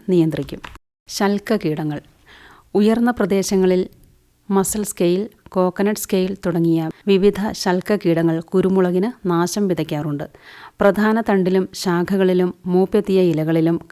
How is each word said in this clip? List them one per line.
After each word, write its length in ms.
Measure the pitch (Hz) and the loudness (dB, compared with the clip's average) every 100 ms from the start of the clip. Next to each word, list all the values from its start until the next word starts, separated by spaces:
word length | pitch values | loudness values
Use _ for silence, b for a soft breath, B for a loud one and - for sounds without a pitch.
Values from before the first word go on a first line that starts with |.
| - | 0
നിയന്ത്രിക്കും. 540 | 180 160 147 139 - - - _ _ - | 2 2 0 -8 -12 -16 -20 _ _ -12
ശൽക്കകീടങ്ങൾ. 920 | - 202 202 - 214 170 151 156 147 - _ B B B B B | -2 0 0 -2 -2 -2 -4 -4 -8 -12 _ B B B B B
ഉയർന്ന 380 | 196 208 226 240 240 | 2 2 2 0 0
പ്രദേശങ്ങളിൽ 640 | 202 196 185 196 185 185 - - - _ _ _ - | 0 0 0 2 2 2 -2 -8 -20 _ _ _ -2
മസൽ 340 | 196 190 214 | 0 0 -4
സ്കെയിൽ, 380 | 202 - 175 180 220 _ - | -6 -2 0 0 -4 _ -8
കോക്കനട്ട് 460 | - 180 - 202 214 | -2 -2 0 -2 -2
സ്കെയിൽ 300 | - 190 185 196 | -2 -2 -2 -4
തുടങ്ങിയ 440 | 185 170 165 165 160 B - | -4 0 2 0 -2 B 0
വിവിധ 300 | 196 202 202 208 | 2 2 0 -6
ശൽക്കകീടങ്ങൾ 840 | - 202 180 - 208 175 165 165 160 | -4 -2 -2 -2 -2 0 2 2 0
കുരുമുളകിന് 680 | 156 190 185 190 180 180 214 247 185 | -2 0 2 2 2 0 -2 -4 -4
നാശം 340 | 170 175 - 202 | -2 -2 -2 -2
വിതയ്ക്കാറുണ്ട്. 580 | 165 156 147 151 143 - B B B B - | -2 -4 -4 -4 -6 -10 B B B B 0
പ്രധാന 420 | 202 190 214 220 226 | 2 4 2 2 2
തണ്ടിലും 360 | 196 185 190 185 - | 0 2 0 -2 -4
ശാഖകളിലും 680 | 190 175 175 196 190 185 180 - 185 | -2 0 0 0 2 2 0 -4 0
മൂപ്പെത്തിയ 560 | 180 185 214 202 190 180 | 2 2 0 2 2 2
ഇലകളിലും 460 | 156 156 165 160 165 - | 2 0 2 2 0 -4